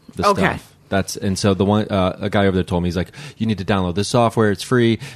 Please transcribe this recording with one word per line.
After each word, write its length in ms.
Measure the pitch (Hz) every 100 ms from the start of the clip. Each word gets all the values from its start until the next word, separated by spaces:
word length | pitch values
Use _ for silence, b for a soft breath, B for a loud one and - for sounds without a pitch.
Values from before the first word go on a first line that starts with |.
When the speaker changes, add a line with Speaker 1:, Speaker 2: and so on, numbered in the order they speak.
| - -
Speaker 1:
the 120 | 139
Speaker 2:
Okay. 140 | 196
Speaker 1:
stuff. 340 | - - - _ -
That's, 260 | 98 92 -
and 200 | 101 92
so 160 | 104
the 120 | 92 101
one, 200 | 107 107
uh, 260 | 101 92 -
a 120 | 101
guy 160 | 104 98
over 80 | 92
there 80 |
told 180 | 90 90
me, 60 | 87
he's 80 | 87
like, 140 | 87 B B -
"You 80 | 110
need 140 | 98
to 40 |
download 300 | 92 98 90
this 140 | 87 101
software. 420 | 123 113 117 107
It's 140 | 98
free. 340 | - 127 117 110 B